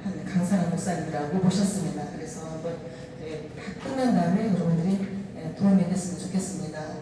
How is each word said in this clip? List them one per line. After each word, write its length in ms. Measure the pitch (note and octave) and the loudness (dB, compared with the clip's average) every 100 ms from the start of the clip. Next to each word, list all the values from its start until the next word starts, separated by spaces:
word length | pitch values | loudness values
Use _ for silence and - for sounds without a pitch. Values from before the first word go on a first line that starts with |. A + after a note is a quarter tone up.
한 220 | G3+ E3 D3+ | -4 -4 -2
강산한 440 | F3+ F3+ G3 E3+ | 0 2 2 2
목사님이라고 680 | E3 - E3+ D#3 D3 D3 F#3 | 0 0 -2 -2 -4 -2 2
모셨습니다. 640 | F#3 G3+ G3 - D#3+ D3+ D3 - | 4 4 2 2 -2 -4 -6 -8
그래서 300 | - - D#3+ | -10 -10 -8
한번, 280 | D#3+ E3+ E3 D#3+ - C#3 - | -6 -6 -6 -8 -12 -14 -12
예, 260 | D#3 D3+ - - | -8 -8 -10 -10
다 280 | - F#3 | -10 -8
끝난 320 | C4+ C4+ B3+ F#3 | -4 0 4 4
다음에 320 | E3+ G3 A3+ | 4 4 4
여러분들이, 600 | F3 E3+ E3 F3 G3 G3 - - - | 2 4 4 4 2 0 -4 -8 -8
예, 180 | E3 - | -8 2
도움이 340 | G3 F#3+ E3+ | 6 6 6
됐으면 300 | F#3 - - | 0 -2 -6
좋겠습니다. 600 | - F#3 - D#3 D#3 D#3 D#3 - | -2 -2 -2 -4 -6 -6 -8 -8